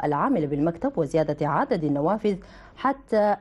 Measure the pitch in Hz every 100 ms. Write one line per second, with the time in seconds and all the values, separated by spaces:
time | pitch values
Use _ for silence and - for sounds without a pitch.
0 | 147 147 233 226 147 143 160 170 269 254
1 | 147 160 151 147 147 151 277 202 151 143
2 | 156 214 208 190 - - - - 262 277
3 | - 214 208 202